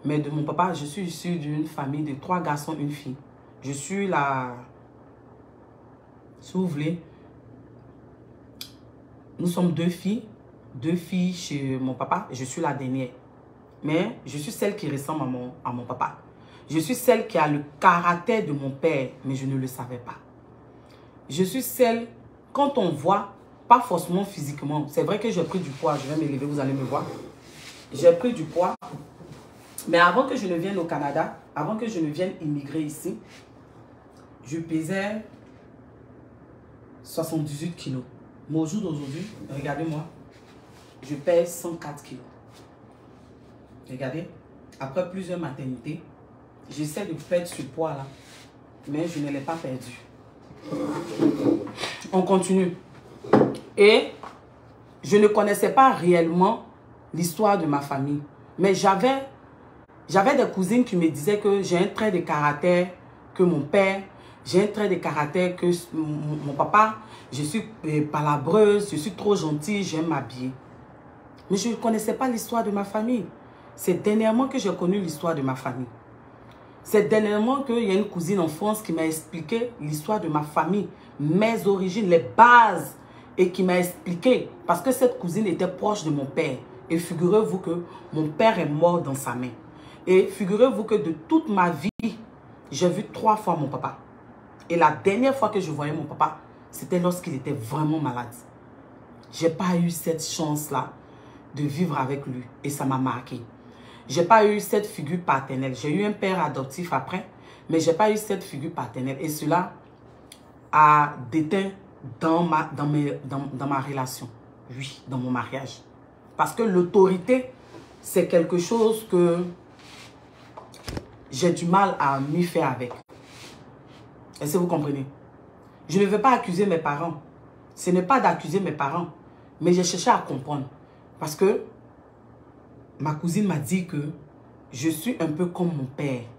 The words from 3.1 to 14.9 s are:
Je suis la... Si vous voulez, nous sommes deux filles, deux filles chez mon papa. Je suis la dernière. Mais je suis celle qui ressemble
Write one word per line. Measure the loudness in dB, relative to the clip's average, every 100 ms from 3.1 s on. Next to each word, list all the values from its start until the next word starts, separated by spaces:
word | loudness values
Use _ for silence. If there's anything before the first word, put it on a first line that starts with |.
| -14 -16 -20 -20 -14
Je | -10
suis | -8 -6 -4 0
la... | 0 0 -2 -4 -10 -16 -20 -20 -20 -20 -20 -20 -20 -20 -20 -20 -20 -20 -20 -20 -20 -20 -20
Si | -6
vous | -4 -2
voulez, | -2 -4 -6 -12 -20 -20 -20 -20 -20 -20 -20 -20 -20 -20 -20 -20 -20 -20 -20 -20 -20 -20 -20 -20 -20 -20 -6
nous | -4
sommes | 0 0
deux | 2 -2
filles, | -2 -4 -4 -8 -20 -20 -20 -18
deux | -6 -2
filles | -2 -2 -2 -2
chez | -2 -8 -6 -4 -4
mon | -4
papa. | -4 -4 -4 -4
Je | -10
suis | -8 -2
la | -2
dernière. | -2 -4 -4 -6 -10 -20 -20 -20 -20 -20 -10
Mais | -2 0 -2 -6
je | -10 -8
suis | -8
celle | -2 -2 -2
qui |
ressemble | -6